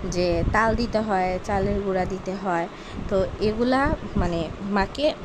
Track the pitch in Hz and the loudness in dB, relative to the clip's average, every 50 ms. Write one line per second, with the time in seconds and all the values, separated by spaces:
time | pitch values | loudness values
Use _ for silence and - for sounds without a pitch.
0 | - 185 160 175 180 180 170 170 170 - - 214 220 226 220 220 240 220 - 214 | -4 -4 -2 0 2 2 2 2 2 2 2 4 4 4 2 2 0 0 0 -2
1 | 220 214 202 190 185 185 185 185 - - 208 196 190 202 202 202 202 196 190 185 | 0 2 2 2 2 0 0 -2 -2 -2 0 0 2 2 0 0 0 0 0 0
2 | 180 185 190 185 - - 185 196 190 196 175 170 170 190 - - - - - - | 0 0 -4 -6 -4 -6 -6 -4 -2 0 0 0 0 -2 -6 -12 -14 -10 -10 -8
3 | - - 208 190 190 175 - - 196 214 214 220 240 247 254 262 277 302 - - | -4 0 2 2 2 2 0 0 0 0 2 2 2 2 4 4 4 2 2 0
4 | - 202 - 202 190 175 170 170 160 156 - - 190 202 202 202 196 196 - - | -2 -4 0 0 0 2 0 0 -2 -4 -6 -8 -4 -2 0 0 0 0 -2 0
5 | 285 311 - - | 0 0 0 0